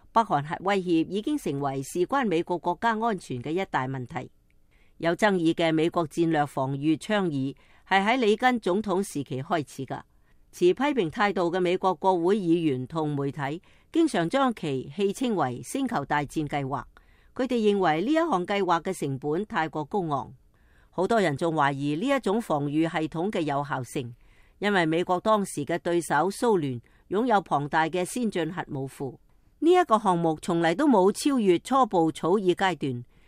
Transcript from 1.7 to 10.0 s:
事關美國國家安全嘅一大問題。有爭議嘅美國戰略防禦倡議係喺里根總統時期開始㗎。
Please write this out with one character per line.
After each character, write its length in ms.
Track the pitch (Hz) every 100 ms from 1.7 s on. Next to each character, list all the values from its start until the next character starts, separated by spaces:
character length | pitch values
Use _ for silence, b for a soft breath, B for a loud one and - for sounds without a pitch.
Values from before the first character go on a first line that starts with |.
| 135
事 180 | 135 175
關 260 | 180 277 226
美 160 | 165
國 160 | 170 175
國 180 | 175 175
家 120 | 233
安 280 | 220 233 196
全 240 | - 123
嘅 80 | 143
一 140 | 175 190
大 180 | 143 131
問 160 | 135
題。 260 | 123 135 - _ _ _ _ _ _ -
有 180 | 165 175
爭 160 | 214
議 220 | 185 165
嘅 180 | 165 165
美 160 | 156 165
國 180 | 175 156
戰 220 | - 165
略 160 | 156
防 320 | 143 147 135 139
禦 220 | 151 156
倡 280 | - 208 180
議 300 | 139 135 b b b -
係 160 | 196
喺 120 | 202 262
里 180 | 214 220
根 240 | 254 240
總 220 | 185 190
統 200 | 214 185
時 220 | 196 147
期 180 | 135 131
開 220 | - 170 135
始 200 | - 131
㗎。 160 | 139